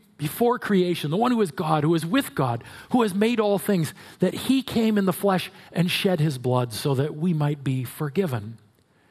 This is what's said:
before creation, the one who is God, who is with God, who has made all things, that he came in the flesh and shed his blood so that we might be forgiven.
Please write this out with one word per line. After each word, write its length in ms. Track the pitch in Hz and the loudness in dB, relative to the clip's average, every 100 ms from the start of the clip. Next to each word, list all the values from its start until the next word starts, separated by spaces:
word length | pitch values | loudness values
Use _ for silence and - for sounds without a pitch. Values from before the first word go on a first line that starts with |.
| _ _ | _ _
before 420 | 151 - 240 240 | -8 0 2 2
creation, 520 | - 196 180 170 151 | 2 2 2 0 -2
the 60 | 170 | 0
one 140 | 240 | 2
who 100 | 233 | 2
is 100 | 196 | 0
God, 340 | - 160 156 | -2 0 2
who 100 | 147 | 4
is 100 | 170 | 2
with 300 | 160 247 277 | 2 0 0
God, 300 | - 131 117 - - - | -2 -2 -2 -8 -18 -2
who 120 | 254 | 0
has 120 | 220 | 2
made 240 | 190 220 233 | 2 0 2
all 200 | 208 202 | 2 2
things, 360 | - 196 156 - - - | 2 0 0 -6 -20 -2
that 160 | 185 | -2
he 280 | - - 269 | -2 0 0
came 360 | - 233 220 208 | 2 0 2 2
in 60 | |
the 80 | 190 | 2
flesh 380 | 165 196 185 - - - | 0 2 0 -2 -12 -10
and 180 | - 170 | -2 0
shed 280 | - 202 180 | 0 0 2
his 200 | 151 127 | 0 0
blood 340 | 123 123 120 | 0 0 0
so 220 | 107 151 131 | -4 -2 0
that 180 | 151 | -2
we 180 | 151 180 | -2 -2
might 300 | 156 147 143 | 0 0 -2
be 220 | 135 131 | -4 -4
forgiven. 760 | 127 - 151 139 190 120 104 113 _ _ _ _ _ | -6 -8 -6 -2 -2 -4 -8 -16 _ _ _ _ _